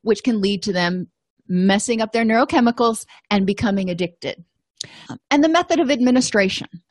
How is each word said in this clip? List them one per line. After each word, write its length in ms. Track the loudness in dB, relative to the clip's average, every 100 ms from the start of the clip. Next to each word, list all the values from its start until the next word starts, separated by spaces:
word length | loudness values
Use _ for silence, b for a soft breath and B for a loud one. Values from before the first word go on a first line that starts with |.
which 200 | -2 -2
can 160 | 0 0
lead 220 | 0 -2
to 80 | -4
them 340 | -2 -2 -2 -8 _ _ _ -4
messing 520 | 0 2 2 0 -2
up 120 | -2
their 120 | 0
neurochemicals 840 | 2 2 2 2 2 2 0 0 -10 b b
and 160 | 0 0
becoming 420 | -2 -2 -2 -4
addicted. 560 | -4 -6 _ -12 -12 -16 _ _ _ B B B B _
And 140 | 2
the 40 | 4
method 300 | 2 0 0
of 120 | 0
administration. 800 | 2 2 2 2 0 0 -2 -12 -18 _